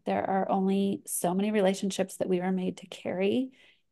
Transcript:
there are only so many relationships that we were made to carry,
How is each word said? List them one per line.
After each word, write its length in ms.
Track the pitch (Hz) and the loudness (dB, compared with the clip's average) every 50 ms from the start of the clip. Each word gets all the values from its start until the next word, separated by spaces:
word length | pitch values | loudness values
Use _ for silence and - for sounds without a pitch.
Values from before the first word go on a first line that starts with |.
| - | -4
there 200 | 202 196 196 - - | -2 -2 0 0 0
are 200 | 190 190 190 - | 0 0 2 2
only 520 | - 196 190 190 196 196 196 196 196 - - | 2 2 2 2 2 2 2 0 0 -2 -6
so 280 | - - - - 175 180 | -6 -4 -2 0 0 0
many 160 | 190 202 214 | 2 0 2
relationships 640 | 214 214 190 185 196 196 - 196 185 - 185 185 - - | 2 4 4 4 2 2 -2 -2 0 -2 -2 -2 -4 -4
that 100 | - 190 | -2 0
we 120 | 185 175 | 0 0
were 120 | 180 190 190 | 0 0 0
made 240 | 185 185 185 180 - | 0 0 -2 -4 -6
to 80 | - | -10
carry, 640 | - - - - - 185 180 190 202 220 247 262 262 - - - - - _ _ _ | -16 -14 -10 -8 -6 -2 0 0 0 2 0 0 -2 -6 -16 -20 -20 -20 _ _ _